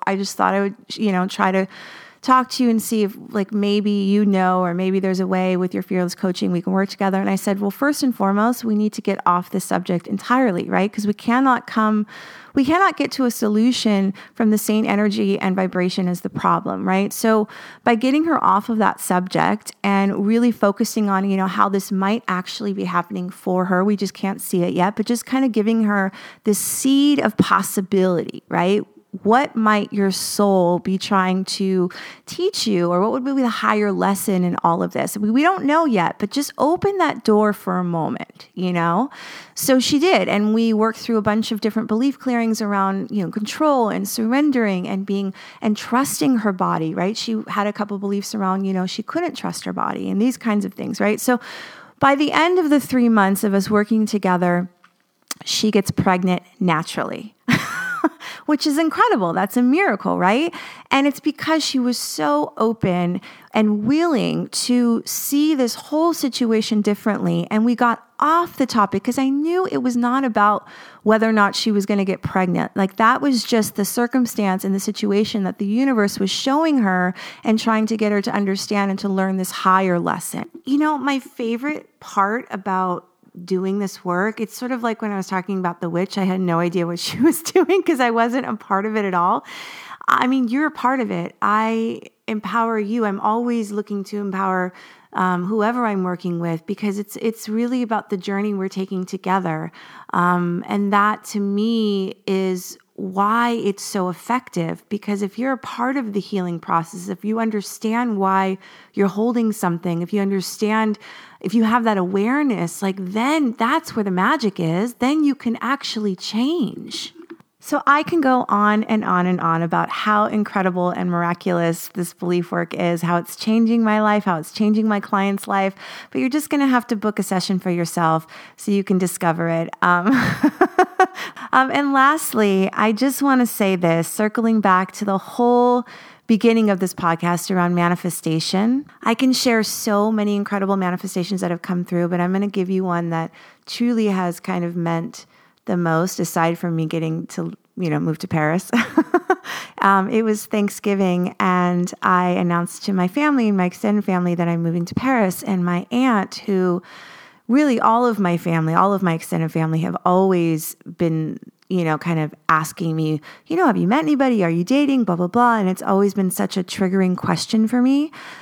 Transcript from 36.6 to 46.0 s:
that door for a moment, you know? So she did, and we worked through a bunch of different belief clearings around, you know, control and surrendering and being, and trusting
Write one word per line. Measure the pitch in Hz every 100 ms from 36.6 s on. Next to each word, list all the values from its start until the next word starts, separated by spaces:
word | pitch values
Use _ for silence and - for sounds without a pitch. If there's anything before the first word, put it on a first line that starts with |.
| 285 359 403 392
that | 311 254
door | - 214 214
for | 202 - 180
a |
moment, | 180 170 151 123 - - -
you | - 180
know? | 175 170 175 277 - - - - -
So | - 262
she | 233 285
did, | 349 277 -
and | 202 208
we | 220 226
worked | 214 220 220
through | - 220
a |
bunch | 208 214 220
of | 214
different | 220 220 220
belief | 220 277 269
clearings | 262 240 226 220
around, | 208 202 196 196 -
you | 208
know, | 170
control | 214 214 - 311 269 220
and | 185 202
surrendering | - 220 269 302 262 214 185 180
and | 190
being, | 196 196 196 - - -
and | 220 208
trusting | - 240